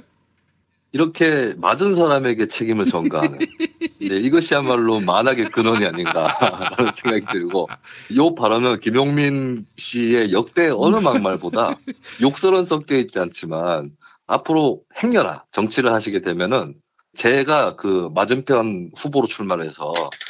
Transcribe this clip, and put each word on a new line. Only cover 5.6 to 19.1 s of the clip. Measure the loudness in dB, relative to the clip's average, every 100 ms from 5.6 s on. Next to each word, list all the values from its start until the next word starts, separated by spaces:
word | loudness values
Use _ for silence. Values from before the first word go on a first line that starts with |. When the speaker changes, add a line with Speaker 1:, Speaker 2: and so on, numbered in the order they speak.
| 2 2 0
Speaker 1:
아닌가라는 | -2 -2 0 0 0 -2 -2 -4 -2 -2
<laughs> | -2
생각이 | -2 -2 -2
들고, | -6 -4 -4 -4 -8 -20 -20 -4 2
요 | 2
발언은 | 2 0 2 2 0
김용민 | 0 0 2 2 0 0 -4 -6 -10 -14
씨의 | -8 -2 2 2 2
역대 | 0 0 0 2
어느 | 2 2 4
막말보다 | 4 2 0 -2 -2 -2 -2 -2 -10
Speaker 2:
<laughs> | -16 -16 -2
Speaker 1:
욕설은 | 0 2 2 2 2
섞여 | -2 0 -2
있지 | 0 -4
않지만 | -6 -6 -8 -4 -2 -4 -6 -14 -20 _ -4
앞으로 | -4 0 0 0 -2 _ -6
행여나 | 0 0 0 -6 -8
정치를 | -4 -2 0 0
하시게 | 0 -2 -4
되면은 | -2 -2 -2 -2 -4 -12 _ _ _ -2
제가 | 2 2 2 2 0 -2
그 | -2 0 0 -2
맞은편 | 0 0 2 2 0 -4 -10 -10
후보로 | -4